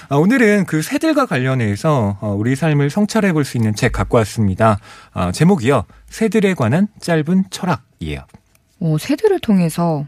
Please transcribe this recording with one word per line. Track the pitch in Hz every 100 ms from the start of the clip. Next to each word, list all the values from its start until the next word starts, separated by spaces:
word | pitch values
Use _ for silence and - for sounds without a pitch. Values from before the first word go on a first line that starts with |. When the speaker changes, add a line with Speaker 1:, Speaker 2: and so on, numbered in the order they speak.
| -
Speaker 1:
아, | 139
오늘은 | 180 254 214 208 175
그 | 156
새들과 | 156 277 320 294 254
관련해서, | 143 131 131 110 104 160 139 101 101
어, | 107
우리 | 98 117 135
삶을 | 165 147 143
성찰해 | 208 208 226 202
볼 | 156
수 | 131 123
있는 | 110 104
책 | 123
갖고 | - 98 117
왔습니다. | 107 - 101 92 110 104 - - -
아, | - 90
제목이요. | - 170 190 113 131 - - -
새들에 | - 220 220 196
관한 | 175 113 160 208 -
짧은 | - 160 151 190 190
철학이에요. | - 180 156 _ - 78 71 - - _ _ _ -
Speaker 2:
오, | 165 156
새들을 | - 302 427 370
통해서. | - 196 165 170 170 147